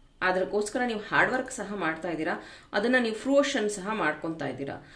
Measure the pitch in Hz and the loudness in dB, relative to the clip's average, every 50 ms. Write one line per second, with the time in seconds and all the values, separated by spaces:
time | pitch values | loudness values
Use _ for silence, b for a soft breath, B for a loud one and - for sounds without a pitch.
0 | - - _ - - 185 185 185 190 190 - 208 214 - - 262 247 247 226 208 | -20 -20 _ -2 0 2 2 2 0 0 0 0 -2 0 -2 -2 -2 -2 -2 -4
1 | - - 165 143 175 208 240 262 254 - - - 202 196 208 202 175 160 160 160 | -4 0 2 4 4 4 2 0 -2 -4 -6 -8 -6 -6 -4 -2 -2 -2 -2 -2
2 | - 180 165 151 156 160 202 214 B B B B B B B 202 202 240 254 254 | -4 -4 -4 -2 -2 -2 -2 -4 B B B B B B B 0 2 4 4 4
3 | 240 226 220 - - 254 277 277 277 277 - 240 208 208 208 190 180 202 220 208 | 4 2 0 -2 0 4 6 6 6 4 4 0 0 0 -2 -4 -4 -4 -2 0
4 | 175 151 151 - - 160 160 - 143 135 131 135 139 139 - - B B B | 0 0 0 -2 -4 -6 -4 -4 -4 -6 -6 -6 -6 -8 -8 -10 B B B